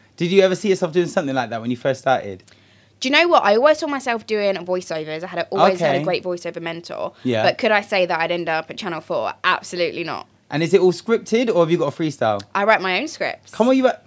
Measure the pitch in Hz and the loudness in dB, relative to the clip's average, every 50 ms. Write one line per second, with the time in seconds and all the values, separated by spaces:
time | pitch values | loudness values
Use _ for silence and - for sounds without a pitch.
0 | _ _ _ - 170 170 190 190 190 190 185 180 - 202 185 180 185 165 151 180 | _ _ _ -4 -2 2 4 6 6 6 4 0 0 0 0 0 0 0 0 0
1 | 175 147 - 196 156 139 131 131 120 107 117 113 113 120 123 120 - 139 131 131 | 0 0 0 -2 -2 0 -2 -2 -2 -2 -4 -6 -4 -4 -4 -2 -2 -2 -2 -2
2 | - 135 127 107 - 101 95 95 - _ - _ _ _ _ _ _ _ _ _ | 0 0 0 0 -2 -6 -12 -14 -16 _ -20 _ _ _ _ _ _ _ _ _
3 | - 262 294 302 339 349 339 247 - 202 208 226 262 302 302 302 330 294 285 269 | -2 0 2 4 4 4 4 4 4 4 4 6 6 4 4 2 0 -4 -4 -4
4 | - 254 233 220 220 - 220 208 202 196 196 170 175 180 185 185 180 - 165 160 | -4 -4 -4 -4 -4 -4 -2 0 0 0 0 -2 -4 -4 -4 -4 -4 -6 -8 -8
5 | 156 156 156 160 175 185 180 170 160 - - 151 165 202 185 175 170 143 135 143 | -6 -6 -8 -8 -8 -6 -6 -6 -4 -2 2 4 4 4 4 2 2 0 0 0
6 | 151 180 - - - 180 175 175 - 170 170 170 165 165 165 170 170 - - - | 0 -2 -2 -2 -4 -4 -6 -6 -8 -10 -10 -10 -10 -10 -10 -12 -12 -12 -8 -8
7 | - - - - - 127 117 110 110 175 - - - 214 214 202 208 - 208 190 | -8 -8 -10 -6 -4 -2 0 2 2 2 0 0 0 0 0 0 0 0 0 0
8 | 180 170 175 160 165 170 175 175 170 170 160 160 160 - 160 - 214 185 165 156 | 0 0 0 -2 -2 -2 -2 -2 -2 -2 -2 -4 -4 -6 -10 -10 -8 -8 -8 -8
9 | - - 170 135 110 92 - - - 180 180 - - - - 175 170 147 - 165 | -8 -6 -4 -4 -4 -4 -6 -4 -2 -2 -2 -2 -4 -6 -4 -4 -4 -2 -4 -6
10 | 165 160 123 78 - - _ _ _ - 143 147 170 151 185 180 180 185 175 - | -8 -8 -8 -10 -12 -14 _ _ _ -6 -4 -2 2 4 4 4 6 4 2 2
11 | - - 233 - - - 220 233 262 226 165 175 170 156 175 165 160 147 - - | 0 -2 -2 -2 0 0 0 0 0 2 2 2 2 4 2 0 0 -2 -2 -4
12 | 165 156 - - 120 110 104 101 98 - - 190 202 214 220 - 185 190 180 196 | -4 -4 -2 0 0 0 0 -2 -4 -6 -4 0 2 2 2 2 2 0 -2 -2
13 | 277 311 - - 175 135 - - _ - - - 220 254 262 262 254 247 - - | -2 -4 -6 -6 -6 -6 -6 -8 _ -6 -2 0 2 4 4 4 4 2 0 -2
14 | - | -8